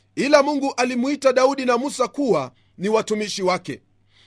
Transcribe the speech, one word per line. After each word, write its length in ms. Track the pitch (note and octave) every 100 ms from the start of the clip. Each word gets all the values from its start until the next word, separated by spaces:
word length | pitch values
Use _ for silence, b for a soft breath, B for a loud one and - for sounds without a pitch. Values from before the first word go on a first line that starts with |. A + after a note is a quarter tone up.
| _
ila 280 | - A#3+ D4
Mungu 320 | C#4 D4 C4+ B3+
alimuita 560 | B3 B3+ B3+ D4 C4+
Daudi 320 | B3+ C4 C#4
na 140 | B3+ A#3+
Musa 300 | C#4 - A#3+
kuwa 440 | - C#4 E3 B2+ - _ -
ni 100 | F#3
watumishi 540 | A3 - G#3+ G#3 -
wake. 400 | F#3 F3+ F#3 B2 _ _ _ b